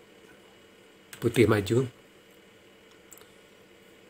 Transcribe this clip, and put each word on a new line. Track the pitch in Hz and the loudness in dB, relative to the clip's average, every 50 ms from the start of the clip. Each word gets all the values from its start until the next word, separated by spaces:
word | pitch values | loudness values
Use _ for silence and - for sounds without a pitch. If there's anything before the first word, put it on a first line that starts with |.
| - - - - - - - - - - - - - - - - - - - - - - - - | -20 -20 -20 -20 -20 -20 -20 -20 -20 -20 -20 -20 -20 -20 -20 -20 -20 -20 -20 -20 -20 -20 -16 -6
putih | - 117 - 120 110 101 | -6 -2 2 2 2 4
maju, | 113 104 101 101 117 123 135 123 - - - - - - - - - - - - - - - - - - - - - - - - - - - - - - - - - - - - - - - - - - - - | 2 0 0 -2 -2 -2 -2 -4 -8 -16 -20 -20 -20 -20 -20 -20 -20 -20 -20 -20 -20 -20 -20 -20 -20 -20 -20 -20 -20 -20 -20 -20 -20 -20 -20 -20 -20 -20 -20 -20 -20 -20 -20 -20 -20 -20 -20 -20 -20 -20 -20 -20